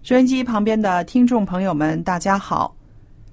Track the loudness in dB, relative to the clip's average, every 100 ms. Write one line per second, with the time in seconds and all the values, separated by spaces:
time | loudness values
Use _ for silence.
0 | 2 2 4 2 -2 -2 0 0 0 -2
1 | 0 2 4 2 0 -2 -2 -2 -2 -2
2 | -4 -4 0 -2 -2 -4 -4 -8 -20 -20
3 | -20 -20 -20